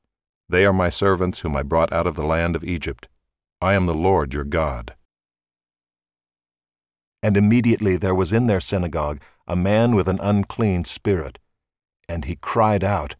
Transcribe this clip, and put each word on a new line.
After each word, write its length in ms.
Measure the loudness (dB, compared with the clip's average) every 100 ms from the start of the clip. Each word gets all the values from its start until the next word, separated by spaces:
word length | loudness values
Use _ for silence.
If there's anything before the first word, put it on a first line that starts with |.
| _ _ _ _ -4
They 160 | 2 4
are 80 |
my 160 | 2 0
servants 500 | 0 2 2 0 -4
whom 160 | -4 -4
I 80 |
brought 300 | -2 0 0
out 140 | 0 -2
of 80 | -2
the 100 | -2
land 300 | 0 0 -2
of 80 |
Egypt. 440 | -4 -6 -6 -10 -14 _ _ _ _ -4
I 140 | 0 2
am 100 | 2
the 80 |
Lord 400 | 0 2 2 0
your 100 | -6
God. 520 | -4 -2 -2 -4 -12 -18 _ _ _ _ _ _ _ _ _ _ _ _ _ _ _ _ _ _ _ _ _ _
And 160 | 0 4
immediately 600 | 6 4 4 2 2 0
there 180 | 0 0
was 180 | 0
in 140 | 2 2
their 120 | 0
synagogue 600 | 0 -2 -2 -4 -4 -6 -12 _ -6
a 80 | -2
man 400 | 2 2 4 2
with 120 | 2
an 120 | 0
unclean 640 | 0 0 0 -2 0 0 -4
spirit, 520 | -6 -2 -2 -4 -12 _ _ _ _ _ _ -10
and 180 | -8 -6
he 100 | -8
cried 480 | -4 0 2 2
out 320 | 0 -2 -6